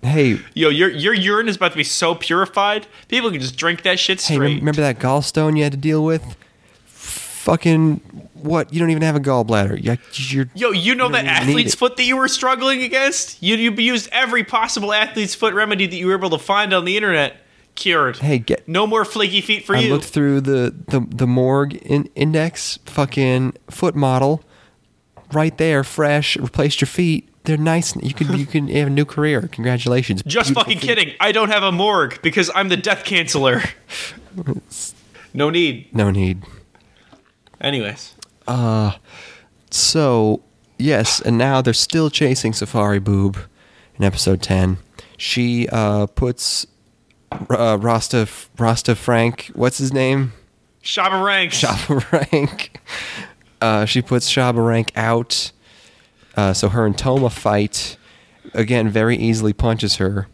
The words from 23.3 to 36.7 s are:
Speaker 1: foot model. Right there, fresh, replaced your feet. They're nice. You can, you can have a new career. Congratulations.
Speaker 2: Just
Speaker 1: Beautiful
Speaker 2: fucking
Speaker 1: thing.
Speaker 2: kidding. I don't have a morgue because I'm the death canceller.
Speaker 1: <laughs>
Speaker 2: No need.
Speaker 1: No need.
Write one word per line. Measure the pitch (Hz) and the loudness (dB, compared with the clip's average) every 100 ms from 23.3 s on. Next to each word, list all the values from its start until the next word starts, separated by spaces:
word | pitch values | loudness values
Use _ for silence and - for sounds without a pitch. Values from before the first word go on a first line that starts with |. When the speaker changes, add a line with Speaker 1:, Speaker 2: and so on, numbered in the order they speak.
| 127 131 - - | 2 -2 -6 -16
Speaker 1:
foot | - 180 | -4 -2
model. | 147 139 127 135 156 - - _ _ _ _ _ - - | 0 2 2 2 0 -4 -20 _ _ _ _ _ -20 -6
Right | 151 156 156 | 0 0 0
there, | 160 147 | 2 2
fresh, | 135 - 147 147 147 - | 0 0 2 2 0 -2
replaced | 131 - 147 - | -4 0 0 2
your | 143 | -2
feet. | - 180 156 - _ - | 0 0 0 -4 _ -4
They're | 156 | 0
nice. | 156 165 165 - | 2 2 0 -4
You | 131 | -6
can, | 139 147 139 | -4 -2 0
you | 143 | 0
can | 160 143 | -2 0
have | 143 143 | 0 2
a | |
new | 139 147 | 2 0
career. | - 151 143 104 | 0 0 0 -2
Congratulations. | - 117 123 120 123 127 95 117 | -4 -2 0 2 0 0 -2 -2
Speaker 2:
Just | 160 135 | 0 2
Speaker 1:
Beautiful | - | 2
Speaker 2:
fucking | 220 202 | 0 -2
Speaker 1:
thing. | 139 | 0
Speaker 2:
kidding. | 226 165 - | 0 0 0
I | 202 | 0
don't | 214 214 | 2 2
have | 208 | 2
a | 196 | 0
morgue | 175 202 202 139 - | 0 2 2 0 0
because | 160 160 175 | -2 0 0
I'm | 185 196 | 0 0
the | 180 | 0
death | 214 196 | 0 -2
canceller. | - 190 160 147 135 120 - - _ - - - - 190 | 0 -2 0 2 2 2 -2 -8 _ -12 -12 -14 -16 -10
Speaker 1:
<laughs> | 160 - - - - - _ - - | -6 -6 -8 -14 -14 -14 _ -20 -14
Speaker 2:
No | 131 147 | -2 0
need. | 165 165 120 - | 2 0 -2 -6
Speaker 1:
No | 113 101 | 0 2
need. | 98 92 92 - - - | 2 0 -2 -8 -20 -20